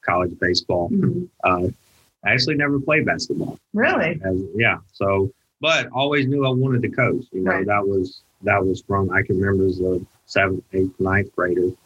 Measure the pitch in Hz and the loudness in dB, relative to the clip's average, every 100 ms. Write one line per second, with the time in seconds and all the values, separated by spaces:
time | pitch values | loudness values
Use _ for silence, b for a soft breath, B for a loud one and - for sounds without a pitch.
0 | - 90 90 - 92 90 - 87 85 196 | 0 0 0 -2 0 0 0 -2 0 2
1 | - - - _ 92 90 92 - _ _ | 2 0 -6 _ 0 0 0 -4 _ _
2 | _ _ 104 120 151 147 143 143 139 156 | _ _ 0 0 2 0 0 0 2 0
3 | - - - - - - _ 208 277 349 | 2 -2 -4 -6 -6 -10 _ -2 0 0
4 | 165 160 95 92 95 101 117 87 - - | -2 -4 -2 -2 -4 0 0 0 -6 -4
5 | 98 98 98 - _ _ 151 160 123 127 | 0 0 0 -4 _ _ 0 0 0 -2
6 | 143 147 131 143 135 127 131 123 107 - | 0 0 0 0 0 2 2 0 -2 0
7 | 117 78 - 95 92 95 95 104 98 98 | 0 0 -4 -4 -2 0 0 0 0 0
8 | 90 - _ _ 98 101 95 92 - 98 | -2 -8 _ _ 0 2 2 -2 -2 0
9 | 95 92 95 95 98 95 95 90 90 90 | 2 0 0 0 2 2 2 0 -2 -2
10 | 92 _ _ - 95 92 - 95 92 - | -6 _ _ 0 0 0 -4 -2 -2 0
11 | 95 98 98 - 90 90 90 92 | 0 0 0 -2 0 2 0 -2